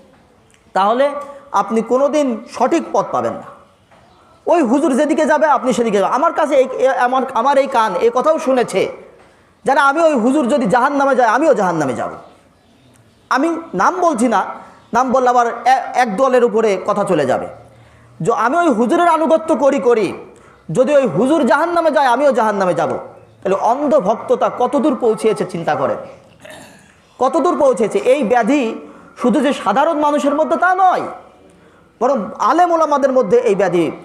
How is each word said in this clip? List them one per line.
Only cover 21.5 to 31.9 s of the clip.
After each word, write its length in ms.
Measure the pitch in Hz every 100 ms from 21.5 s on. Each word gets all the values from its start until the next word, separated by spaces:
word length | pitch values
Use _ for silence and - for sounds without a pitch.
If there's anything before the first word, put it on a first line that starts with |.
| 294 339 339 320
যায়, 160 | 285 269
আমিও 260 | 240 285
জাহান্নামে 420 | 240 220 202 180
যাব। 160 | 170 143 117 - - - _
তাহলে 120 | -
অন্ধভক্ততা 960 | 190 214 262 294 294 190 220 - 240 214 -
কতদূর 380 | 247 269 302 247
পৌঁছেছে 440 | 233 214 220 202
চিন্তা 300 | 180 180 165
করেন, 220 | 139 127 98 - - - _ - - - - - _ _ -
কতদূর 400 | 269 330 359 349
পৌঁছেছে। 400 | 277 240 208 202
এই 240 | 240 285
ব্যাধি 520 | 208 247 214 294 226 - - - - -
শুধু 240 | 247 277
যে 120 | 269
সাধারণ 480 | - - 214 320 302
মানুষের 340 | 294 294 277
মধ্যে 220 | 294 311 330
তা 180 | 349
নয়, 280 | 370 370 214 - - - - - - - _ _